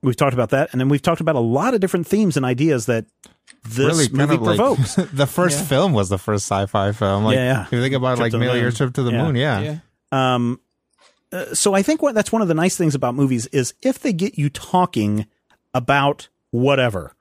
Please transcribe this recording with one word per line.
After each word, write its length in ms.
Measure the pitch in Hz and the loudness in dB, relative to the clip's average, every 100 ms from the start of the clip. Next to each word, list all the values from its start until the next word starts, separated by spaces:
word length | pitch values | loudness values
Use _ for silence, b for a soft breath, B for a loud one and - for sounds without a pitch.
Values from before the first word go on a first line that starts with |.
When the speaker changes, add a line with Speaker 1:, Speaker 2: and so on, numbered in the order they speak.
Speaker 1:
we've 140 | 135 120 | -2 0
talked 180 | 143 | 0
about 160 | 123 113 | 0 0
that, 200 | 135 156 | 0 0
and 80 | 127 | 0
then 80 | 131 | 0
we've 140 | 143 | 0
talked 180 | - 165 | 0 -2
about 160 | 160 147 | 0 0
a 40 | |
lot 340 | 117 127 214 | 0 0 0
of 60 | 240 | 0
different 260 | 185 180 165 | 0 -2 -2
themes 300 | 196 208 143 | 0 2 0
and 80 | |
ideas 420 | 127 127 156 135 110 | 0 0 2 0 0
that 200 | 113 110 _ - _ _ - | -2 -2 _ -20 _ _ -20
this 220 | 110 113 143 | -12 0 2
Speaker 2:
Really 200 | 165 135 | 2 2
kind 80 | 131 | 2
Speaker 1:
movie 160 | 143 | 2
Speaker 2:
of 80 | 160 | 2
like 140 | 110 107 | 2 2
Speaker 1:
provokes. 360 | 254 190 120 | 2 2 0
Speaker 2:
<laughs> 180 | - 180 | 0 -2
the 140 | 135 143 | 0 -2
first 340 | - 180 143 | 2 0 0
Speaker 3:
Yeah. 40 | 160 | 0
Speaker 2:
film 260 | 135 185 | 2 2
was 160 | 123 95 | 2 0
the 100 | 95 | -2
first 280 | - 104 - | -2 -4 -2
sci-fi 460 | 98 98 107 98 | -2 0 0 -2
film. 320 | 104 101 98 | 0 0 2
Like, 120 | 110 127 | 2 0
Speaker 1:
Yeah, 80 | |
yeah. 200 | 127 131 95 | 0 -2 -2
Speaker 2:
if 60 | |
you 80 | 120 | -2
think 140 | 131 | 0
about, 220 | 135 127 123 | 0 0 0
Speaker 1:
Trip 80 | |
Speaker 2:
like, 80 | 117 | 0
Speaker 1:
to 60 | 117 | 0
the 60 | |
Speaker 2:
Merely 180 | 123 123 | 0 0
Speaker 1:
Moon. 100 | 123 | 0
Speaker 2:
Trip 200 | 117 135 | 0 -4
to 80 | 123 | -2
the 100 | 123 | -2
Speaker 1:
Yeah. 120 | 117 | 0
Speaker 2:
Moon, 120 | 160 123 | 0 0
yeah. 240 | 147 107 | 0 -2
Speaker 3:
Yeah. 180 | 127 156 _ _ _ 135 131 | -4 -8 _ _ _ -2 0
Speaker 1:
Um, 260 | 123 120 127 _ _ _ _ b b _ | 0 -2 -6 _ _ _ _ b b _
uh, 220 | 180 - | -10 -6
so 180 | 165 208 | -2 2
I 80 | 196 | 2
think 200 | 196 311 | 2 0
what, 120 | 285 | 0
that's 180 | 220 202 | 0 0
one 100 | 226 | 0
of 60 | 196 | 0
the 60 | |
nice 220 | 160 180 - | 2 0 2
things 180 | 170 | 0
about 200 | 139 131 | 0 -2
movies 320 | 123 139 123 113 | 0 0 0 -2
is 280 | 143 123 - | -2 -2 -2
if 160 | 254 262 | -4 -2
they 120 | 294 | -2
get 260 | 175 196 - | -2 -2 -2
you 120 | 143 | -4
talking 760 | - - 185 180 - 104 104 107 _ _ _ _ | -4 -2 0 0 0 -2 -2 -4 _ _ _ _
about 540 | 127 120 143 139 147 - _ _ | -6 0 2 2 -2 -8 _ _
whatever. 640 | 120 127 135 127 92 71 _ | 0 2 4 2 -2 -10 _